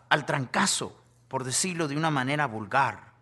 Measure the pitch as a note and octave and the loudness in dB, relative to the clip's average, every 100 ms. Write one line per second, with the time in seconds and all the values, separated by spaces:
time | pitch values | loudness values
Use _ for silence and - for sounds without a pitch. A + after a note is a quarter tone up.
0 | - D3+ - D3 B2 G3 G3 - G2+ - | 0 2 2 -2 0 0 2 0 -4 -10
1 | _ _ - C3 B2+ B2 F#3+ E3+ D#3 C#3+ | _ _ -6 -4 -2 -2 -2 -2 -2 0
2 | D#3+ C#3+ B2+ D3 C3+ G#2+ G2+ C3+ B2+ G2 | 0 0 0 0 -2 -4 -2 2 2 -2
3 | - _ | -14 _